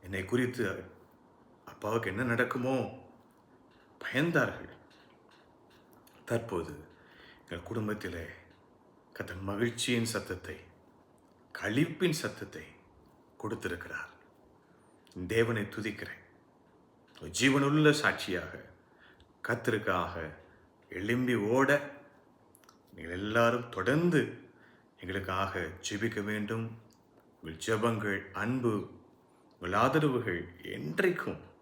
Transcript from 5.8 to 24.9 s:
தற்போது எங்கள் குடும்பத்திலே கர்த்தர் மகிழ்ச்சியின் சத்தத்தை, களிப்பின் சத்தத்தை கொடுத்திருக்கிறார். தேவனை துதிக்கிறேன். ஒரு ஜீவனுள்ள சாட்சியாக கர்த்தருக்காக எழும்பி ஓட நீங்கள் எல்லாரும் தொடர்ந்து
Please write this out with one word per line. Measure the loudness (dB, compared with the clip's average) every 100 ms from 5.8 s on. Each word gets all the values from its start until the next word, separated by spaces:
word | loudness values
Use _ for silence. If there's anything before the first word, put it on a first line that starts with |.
| -20 -20 -20 -20
தற்போது | -2 -2 0 -4 -4 -10 -14 -20 -20 -20 -20 -20
எங்கள் | -12 -10
குடும்பத்திலே | -6 -4 -2 -4 -6 -8 -10 -14 -20 -20 -20 -20 -20 -20 -20
கர்த்தர் | -10 -10 -6
மகிழ்ச்சியின் | -4 0 0 0 0 2
சத்தத்தை, | 2 -2 -4 -8 -8 -14 -16 -20 -20 -20 _ _ _ _ _
களிப்பின் | -6 0 2 2 2 0
சத்தத்தை | 2 -4 -6 -12 -12 -16 -20 -20 -20 -20 -20 -20 -8
கொடுத்திருக்கிறார். | -6 -4 -4 -6 -6 -8 -10 -16 -20 _ -20 -20 _ -20 -20 -20 -16 -10 0
தேவனை | 4 4 2
துதிக்கிறேன். | -2 -4 -6 -6 -10 -12 -18 -20 _ _ _ -20 _ _ _ -16
ஒரு | -8 2
ஜீவனுள்ள | 4 6 6 8 8
சாட்சியாக | 8 2 0 -2 -2 -4 -12 -16 -20 -20 -20 -20 -20 -20 _
கர்த்தருக்காக | -4 0 0 0 2 0 0 -4 -8 -12 -20 -20 _ _ -12
எழும்பி | -6 0 2 4
ஓட | 2 4 4 6 4 2 -14 -20 -20 -20 _ _ -20 -20 -20 _ -14
நீங்கள் | -8 -4
எல்லாரும் | 0 4 4 4 -4
தொடர்ந்து | -2 2 4 6 4 2 -4 -18 -20 -20 -20 _